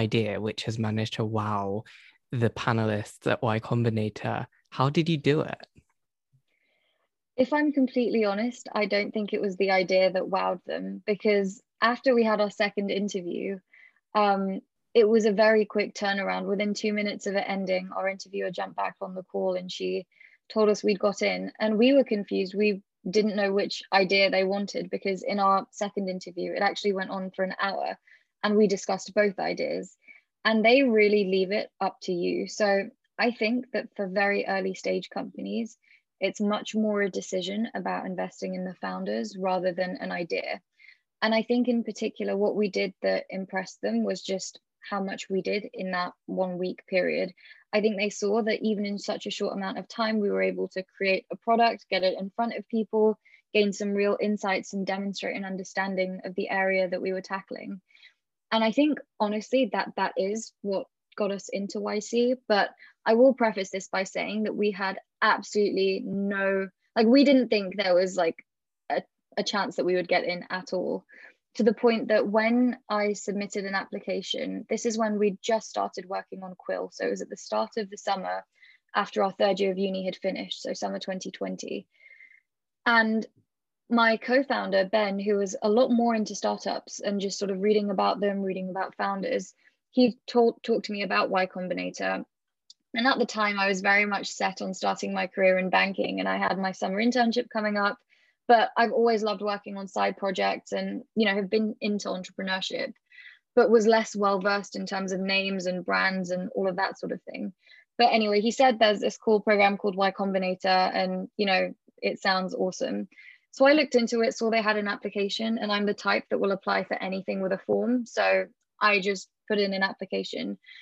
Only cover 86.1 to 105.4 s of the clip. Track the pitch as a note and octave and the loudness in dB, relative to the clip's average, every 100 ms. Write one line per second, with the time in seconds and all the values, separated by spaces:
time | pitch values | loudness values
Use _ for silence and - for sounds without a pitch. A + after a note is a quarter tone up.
86.1 | A3+ G#3+ G3+ G#3 G3+ G3 E3+ - - G#3 | 0 -2 -2 -4 -2 -4 -6 -8 -8 -4
87.1 | G3+ F#3+ - G3 F#3+ G3+ G#3+ G3+ F#3+ G3+ | -2 -4 -4 -4 0 2 2 2 0 0
88.1 | - G3+ G3 F#3+ F#3+ F#3 F#3 F#3 - G3+ | 2 0 0 -4 -4 -6 -4 -6 -4 -4
89.1 | G3 - G3+ F#3 _ _ _ _ - B3 | -2 -2 -4 -4 _ _ _ _ 4 4
90.1 | - - A#3+ A#3 - - A3 G#3 G3+ G3 | 2 -2 4 4 2 -2 -2 -2 -6 -2
91.1 | G#3 - F#3+ F#3+ F#3+ F3+ F3+ F3+ F3+ F#3+ | 0 2 0 0 -4 -6 -4 -6 -4 -4
92.1 | F#3+ - _ _ _ _ - _ A3+ B3+ | -4 -8 _ _ _ _ -20 _ 0 2
93.1 | B3 A#3 G#3 G#3 G3+ G3 F#3+ G3+ G3+ G#3 | 2 0 0 0 2 0 2 2 4 2
94.1 | G3 - - G3 F#2 F#3+ - C#3+ F#3+ G3 | -2 -4 -4 -4 -4 -8 -2 -2 -2 -4
95.1 | F#3+ F#3 - F#3+ F#3 F#3 F#3+ F#3+ G3 - | -4 -4 2 4 4 2 2 2 -2 -4
96.1 | F#3+ F#3+ G3 G3 F#3 F#3+ F#3 G3 F#3+ A#3+ | -2 -2 0 -2 -2 -4 -4 -4 0 2
97.1 | B3 A#3 A#3+ A#3+ A3 G#3 G3+ G3+ - _ | 2 2 0 -4 -4 -2 0 0 -2 _
98.1 | _ _ _ - A#3 - - A#3 A3 A#3 | _ _ _ 6 6 6 2 2 4 4
99.1 | A3 G#3+ G3 G#3 G3+ G#3 G3 G3 G#3 G3 | 2 0 -2 -2 -4 -8 -12 -8 -2 -2
100.1 | F#3+ G3 G3 G3 - - G3 F#3+ G3+ - | 0 -4 0 0 -2 -6 -6 -4 -8 -4
101.1 | G#3+ G#3+ G3+ F#3+ A3 G#3+ - G#3+ G#3 - | 0 2 2 0 0 0 -2 -4 -4 -4
102.1 | F#3 F3+ - G3 F#3+ - - - - _ | -8 -8 -8 -6 -4 -4 -6 -6 -10 _
103.1 | - - - _ - A3 A3+ G#3+ A3 A3 | -20 -20 -20 _ 4 6 6 8 4 2
104.1 | G3+ G3+ G3 G3+ G3+ G3 G3 F#3+ F#3+ F#3+ | 0 0 2 0 0 -4 -10 -6 -4 -4
105.1 | F#3 F#3+ F#3+ | -4 0 0